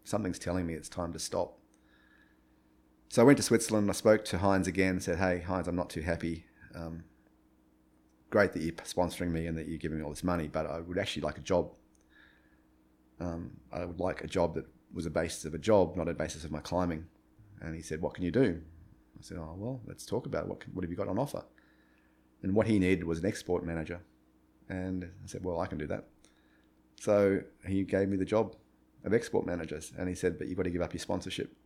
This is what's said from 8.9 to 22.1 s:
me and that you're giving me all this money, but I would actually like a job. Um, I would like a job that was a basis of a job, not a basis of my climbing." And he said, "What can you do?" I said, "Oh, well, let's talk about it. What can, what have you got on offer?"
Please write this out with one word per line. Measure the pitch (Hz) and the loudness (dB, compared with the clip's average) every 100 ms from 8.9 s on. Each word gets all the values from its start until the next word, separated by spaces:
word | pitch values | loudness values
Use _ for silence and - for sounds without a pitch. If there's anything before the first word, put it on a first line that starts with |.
| - 87 - 87 | -2 -2 -2 -4
me | 82 82 | -2 -2
and | 82 | -4
that | 80 | -6
you're | 80 | -6
giving | 82 78 | -6 -6
me | |
all | 76 | -6
this | 73 90 | -4 0
money, | 87 78 | 0 0
but | 78 80 | -4 -4
I | 82 | -6
would | 85 90 | -4 -4
actually | 98 - | -2 -2
like | 76 - | -4 -6
a | |
job. | - 90 85 - _ _ _ _ - _ _ _ _ _ _ _ _ _ | 2 2 2 -8 _ _ _ _ -20 _ _ _ _ _ _ _ _ _
Um, | 87 85 87 - - | -6 -6 -8 -14 -12
I | - 87 | -8 -8
would | 87 | -2
like | 90 73 - | -2 -2 -2
a | |
job | 95 85 80 | 2 2 0
that | - - _ | -8 -16 _
was | 85 82 | -6 -2
a | |
basis | 78 82 - 80 | 0 -2 -4 -6
of | |
a | 80 | -4
job, | 104 107 85 87 | 4 6 6 2
not | 82 | -4
a | |
basis | 80 78 80 | -2 -4 -6
of | 78 | -8
my | 76 | -8
climbing." | - 87 90 80 87 _ _ _ - - | -2 0 0 -2 -8 _ _ _ -20 -14
And | 80 | -10
he | 82 | -10
said, | 82 80 | -6 -4
"What | 85 | -4
can | - 90 | -2 0
you | |
do?" | 98 123 82 - - - - _ - | 4 2 2 -8 -20 -20 -20 _ -20
I | |
said, | - 87 | -14 -12
"Oh, | 80 90 | -10 -8
well, | 110 131 107 | -8 -8 -12
let's | - - | -14 -6
talk | 113 135 | -4 -2
about | 82 | -4
it. | 92 | -4
What | 95 | -6
can, | - | -8
what | 95 | -6
have | 87 | -6
you | 87 | -4
got | 98 | -4
on | 95 | -2
offer?" | 143 - - _ _ _ _ _ _ | -2 -4 -10 _ _ _ _ _ _